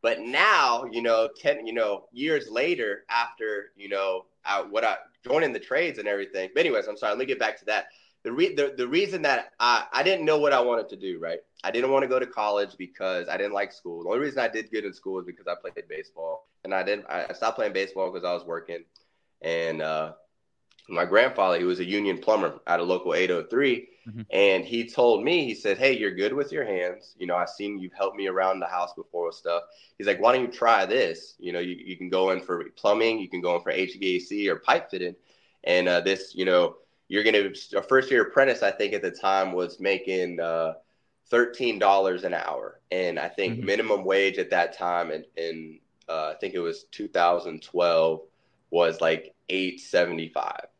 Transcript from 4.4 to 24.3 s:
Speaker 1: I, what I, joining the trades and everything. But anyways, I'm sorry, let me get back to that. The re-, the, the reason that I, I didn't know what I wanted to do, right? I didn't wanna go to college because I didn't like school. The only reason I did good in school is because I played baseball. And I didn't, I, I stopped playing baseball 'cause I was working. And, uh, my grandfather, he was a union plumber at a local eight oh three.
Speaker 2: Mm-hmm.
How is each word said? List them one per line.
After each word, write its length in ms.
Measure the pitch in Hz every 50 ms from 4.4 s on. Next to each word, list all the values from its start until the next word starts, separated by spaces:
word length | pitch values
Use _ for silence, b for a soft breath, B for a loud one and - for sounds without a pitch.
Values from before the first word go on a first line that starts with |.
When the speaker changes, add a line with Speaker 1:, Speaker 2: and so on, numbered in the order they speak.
| _
Speaker 1:
I, 160 | - 101 98
what 220 | 95 101 101 110 117
I, 140 | 110 98 - - _ _ _ _
joining 300 | 127 135 156 165 139 120
the 60 | 104
trades 380 | - - 131 147 175 170 139 113
and 80 | 101
everything. 420 | 104 101 98 98 95 - 95 95 95 -
But 80 | 143
anyways, 260 | 175 165 127 107 101
I'm 100 | 104 104
sorry, 140 | - - 107
let 80 | 104 117
me 60 | 135
get 140 | 131 131 110
back 180 | 113 107 - -
to 60 | -
that. 220 | 104 107 101 - - b b b b b b _
The 80 | 117
re-, 220 | 120 139 170 185 156
the, 220 | 147 143 139 135
the 100 | 127 127
reason 360 | 123 139 170 202 190 190 175 151
that 300 | 143 135 120 - - _ _
I, 260 | 120 123 120 110 - -
I 120 | - 131 143
didn't 220 | 185 190 180 156
know 120 | 156 156
what 160 | 151 147 147 139
I 80 | 127
wanted 260 | 123 123 120 117 104 -
to 60 | 104
do, 240 | 95 98 95 90 82
right? 200 | 82 82 82 - - _ _ _ -
I 80 | 90
didn't 180 | 101 117 123 131
wanna 160 | 135 135 139
go 120 | 123 127 127
to 80 | 123
college 500 | 120 - 117 107 107 104 101 101 98 -
because 500 | _ 92 90 _ - 92 95 92 90 87
I 100 | - 85
didn't 160 | 90 98 104 104
like 180 | 101 101 101
school. 320 | - - _ 87 85 82 82
The 60 | 85
only 100 | 104 123
reason 200 | 147 147 131 135
I 80 | 120
did 240 | 110 107 110 107 107
good 140 | 110 107 101
in 80 | 101 92
school 260 | - _ 98 95 92
is 60 | 90
because 220 | 90 90 _ 98
I 80 | 87 87
played 320 | - - 92 - 85 85 80
baseball. 580 | 78 78 80 - _ 80 82 80 80 - _ _ _ _ _
And 100 | 95 95
I 80 | 95 92
didn't, 220 | 95 104 104 - -
I, 160 | 80 90 - -
I 40 | 92
stopped 220 | - 113 113 113
playing 160 | - 110 104 95
baseball 380 | 95 98 95 - 95 95 92
'cause 120 | 92 90 85
I 100 | 87 87
was 120 | 87 85
working. 380 | 82 82 85 - - 85 85 82 _ _ b b b b b b b b _
And, 400 | - 80 82 82 82 82 80 78
uh, 320 | 78 78 78 78 78 80 78 _ _ _ _ _ _ _ _ _ _ _ _ _ _ -
my 160 | 95 85 87
grandfather, 520 | 87 92 107 123 131 - - 98 92 90
he 60 | 85 87
was 160 | 90 90 87
a 60 | 90
union 320 | 87 98 104 104 98 92
plumber 420 | 85 - - 110 107 95 80 73 - _
at 120 | - 87 85
a 40 | 85
local 300 | 90 92 92 90 90 78
eight 160 | 85 95 90
oh 120 | 90 85 76
three. 440 | - - 123 143 135 120 - - B B B B
Speaker 2:
Mm-hmm. 140 | 117 107 117 110 _